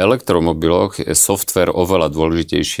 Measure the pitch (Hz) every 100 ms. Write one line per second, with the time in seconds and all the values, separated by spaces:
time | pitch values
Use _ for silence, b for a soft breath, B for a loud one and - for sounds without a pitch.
0 | 98 127 - 87 82 78 82 90 98 -
1 | - 80 - 98 - 95 87 - 90 92
2 | 78 76 80 82 78 82 78 -